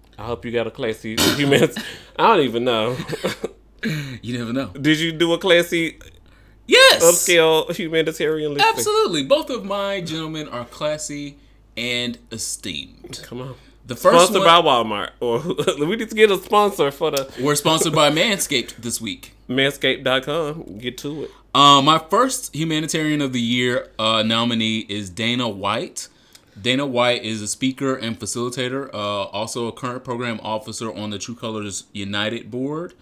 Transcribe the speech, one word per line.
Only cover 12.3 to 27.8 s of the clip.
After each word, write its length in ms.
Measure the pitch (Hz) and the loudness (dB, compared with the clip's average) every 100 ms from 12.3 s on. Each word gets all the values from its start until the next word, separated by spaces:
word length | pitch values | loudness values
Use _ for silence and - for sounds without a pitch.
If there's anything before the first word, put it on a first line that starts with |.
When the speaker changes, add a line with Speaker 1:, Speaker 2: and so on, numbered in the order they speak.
Speaker 2:
esteemed. 880 | 113 - - 101 73 - - - - | -10 -8 -8 -8 -10 -12 -18 -16 -16
Speaker 1:
Come 180 | - 123 | -14 -12
on. 140 | 131 123 - - - | -12 -14 -20 -20 -14
Speaker 2:
The 100 | 123 | 0
first 340 | 180 170 190 | 6 6 6
Speaker 1:
Sponsored 140 | 196 175 | 6 6
Speaker 2:
one 180 | 170 | 6
Speaker 1:
by 60 | 160 | 6
Walmart. 400 | 123 110 104 - - | 4 2 -2 -6 -6
Or 200 | 120 117 | -2 -2
<laughs> 460 | 165 143 147 143 151 | -2 -2 0 0 -2
we 100 | 226 | -2
need 120 | 220 | -2
to 60 | 214 | 4
get 160 | 214 | 4
a 60 | 180 | 4
sponsor 520 | - 208 202 196 143 | 2 4 4 2 0
for 200 | 139 156 | 0 0
the 180 | 143 135 - | 0 -2 -2
Speaker 2:
We're 140 | 139 147 | 0 2
sponsored 380 | 156 160 165 | 2 2 2
by 160 | 156 147 | 4 4
Manscaped 680 | 156 226 196 - 135 - - | 4 2 0 -2 -2 -4 -8
this 240 | 117 - | -8 -6
week. 320 | 110 - - - - | -8 -10 -14 -16 -4
Speaker 1:
Manscaped 540 | 127 139 - 139 131 131 | 0 0 0 -2 0 0
dot 180 | 131 | -2
com. 540 | 139 165 147 160 - 101 | -2 -4 -4 -8 -12 -10
Get 180 | 123 123 | -10 -8
to 240 | 143 151 - | -10 -10 -12
it. 60 | - _ | -14 _
Speaker 2:
Uh, 280 | 131 143 143 | 6 6 6
my 180 | 143 160 | 6 2
first 560 | - 208 262 - - 143 | 2 0 2 -2 -8 -6
humanitarian 680 | 160 156 160 165 156 151 | -2 -2 -2 -2 0 0
of 120 | 139 | -2
the 80 | 127 | -2
year, 500 | 117 123 123 123 - - | 0 0 0 -2 -4 -4
uh, 240 | 110 113 | 0 2
nominee 640 | 110 113 120 113 110 110 - | 2 2 2 0 0 -2 -4
is 220 | 101 98 | -8 -8
Dana 400 | 87 113 123 120 | -4 -2 -2 -4
White. 580 | 98 98 113 180 - - _ _ - _ 104 | -4 -2 -2 -4 -10 -14 _ _ -20 _ -6
Dana 260 | 117 131 143 | 0 0 0
White 380 | 120 123 123 | 2 2 2
is 180 | 107 110 | -2 -6
a 60 | 104 | -6
speaker 480 | - 131 131 | -2 -4 -2